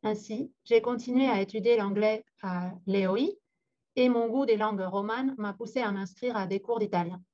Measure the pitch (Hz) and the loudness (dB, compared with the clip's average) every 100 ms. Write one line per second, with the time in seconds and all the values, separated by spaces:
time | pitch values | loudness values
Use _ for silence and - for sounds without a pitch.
0 | 220 208 - 220 - _ - 233 220 240 | -2 -4 -6 -8 -8 _ 4 4 4 -4
1 | 247 254 269 214 196 214 208 233 202 202 | 0 2 4 2 0 -2 4 4 4 2
2 | 214 220 - _ 196 180 180 185 - 196 | 2 0 -6 _ -6 -4 -6 -8 -2 0
3 | 190 196 311 403 _ _ _ _ _ - | 2 2 0 -4 _ _ _ _ _ 2
4 | 254 240 233 240 262 220 214 202 190 190 | 4 4 2 0 2 2 2 -2 -2 -4
5 | 208 226 269 269 208 190 226 254 233 196 | -2 -2 -2 -4 -8 -8 -8 -4 -2 -2
6 | 190 - 247 233 190 196 196 233 208 190 | -6 -6 -6 -4 -2 -4 -2 -2 0 0
7 | 170 180 - | -2 -6 -16